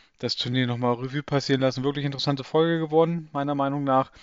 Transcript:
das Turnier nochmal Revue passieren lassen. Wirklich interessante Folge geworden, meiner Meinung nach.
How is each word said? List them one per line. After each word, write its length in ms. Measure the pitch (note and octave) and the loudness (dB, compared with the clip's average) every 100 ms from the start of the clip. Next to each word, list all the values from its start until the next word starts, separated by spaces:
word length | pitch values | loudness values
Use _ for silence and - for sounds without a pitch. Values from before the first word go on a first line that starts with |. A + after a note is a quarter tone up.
| _ _ | _ _
das 180 | B2 - | -6 -4
Turnier 280 | B2+ B2+ B2 | -2 0 0
nochmal 280 | A#2+ B2 | 0 0
Revue 300 | A#2+ C3 C#3+ | 0 -2 -6
passieren 380 | - C#3+ - C3+ | -2 -2 2 2
lassen. 220 | C3 B2+ | 2 0
Wirklich 220 | C3+ C#3+ C#3 | -2 -2 -4
interessante 400 | C3+ - C#3 B2+ | -4 -2 -2 0
Folge 340 | D#3 E3 E3 | 2 2 2
geworden, 480 | D#3 D#3 E3 E3+ D#3 | 2 2 2 0 -6
meiner 200 | C#3+ C#3+ | -4 -2
Meinung 300 | C#3+ C#3 C#3+ | 0 0 0
nach. 300 | C#3 C3 C3 - | 2 2 2 -4